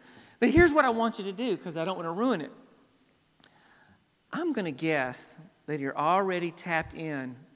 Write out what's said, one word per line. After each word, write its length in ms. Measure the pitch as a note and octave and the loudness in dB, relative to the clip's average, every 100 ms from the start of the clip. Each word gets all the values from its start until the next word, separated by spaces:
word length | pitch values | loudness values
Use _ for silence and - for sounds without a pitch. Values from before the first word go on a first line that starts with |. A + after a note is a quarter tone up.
| - - - - | -20 -20 -20 0
But 80 | A#3+ | 4
here's 240 | D4 F4 | 8 8
what 100 | D4 | 6
I 60 | C4 | 4
want 280 | A3+ A3+ G#3+ | 2 0 -2
you 60 | G3 | -6
to 80 | |
do, 220 | F#3+ B3 E3+ | -4 -2 -2
'cause 220 | F3+ E3 | -4 -4
I 80 | E3 | -4
don't 100 | F3+ | -4
wanna 160 | E3 | -4
ruin 300 | E3+ B3+ G3+ | -2 0 0
it. 100 | D3 - - _ _ _ _ _ _ _ - _ _ - _ _ _ _ _ | -4 -14 -20 _ _ _ _ _ _ _ -20 _ _ -20 _ _ _ _ _
I'm 180 | B3+ F4 | -4 -2
gonna 200 | A#3 F3+ | -2 -2
guess 640 | C3 D#3+ D3+ B2+ B2 - - D#3 _ - | -2 0 0 0 -4 -10 -14 -20 _ -8
that 120 | D3 | -4
you're 180 | C#3 - | -4 0
already 540 | D3+ F#3 F#3+ F3+ E3+ | 2 2 2 -2 -4
tapped 420 | E3 F3+ E3 D#3+ | -6 -4 -4 -4
in 440 | D3+ D#3+ C#3+ B2+ B2 D3+ | -8 -6 -6 -8 -12 -20